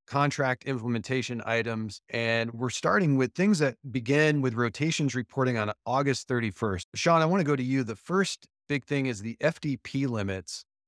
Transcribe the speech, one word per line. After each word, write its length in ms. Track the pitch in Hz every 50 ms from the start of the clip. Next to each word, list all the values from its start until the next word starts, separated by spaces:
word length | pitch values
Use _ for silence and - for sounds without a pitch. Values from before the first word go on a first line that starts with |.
| _
contract 580 | - - 139 143 143 - - 139 131 127 - -
implementation 760 | 139 135 117 110 120 120 113 101 - 131 131 117 - 123 113 -
items, 560 | 113 113 117 110 117 113 113 110 107 104 - - -
and 420 | - 117 117 117 113 113 113 117
we're 180 | 120 113 127 123
starting 480 | - - - 160 190 214 185 151 139 131
with 160 | 127 123 -
things 240 | - 185 208 208 151
that 180 | 151 135 120 - - 135
begin 500 | 107 131 113 127 139 151 151 156 151 143
with 140 | 131 131 113
rotations 600 | 117 120 117 - - 147 165 160 - 151 135 117
reporting 440 | 127 113 - - 139 131 127 120 113
on 120 | 107 104 107 - _
August 440 | 113 123 135 143 139 127 - - -
thirty-first. 580 | 127 120 113 107 95 - 117 107 95 85 - - -
Sean, 260 | - - 170 170 165
I 60 | 160
want 140 | 160 185 202
to 40 | 160
go 120 | 147 147
to 60 | 131
you. 220 | 127 127 135 135 123
The 120 | 107 107
first 500 | - _ - 175 196 190 - - - - _ _ _ _
big 200 | - 147 135 -
thing 180 | - 147 139 135
is 160 | 131 117 95
the 160 | 101 113 117 -
F 180 | 143 156 165 -
D 160 | - 147 131
P 300 | - - - - 135 139
limits. 580 | 131 120 107 98 98 95 95 90 - - - - _ _ _ _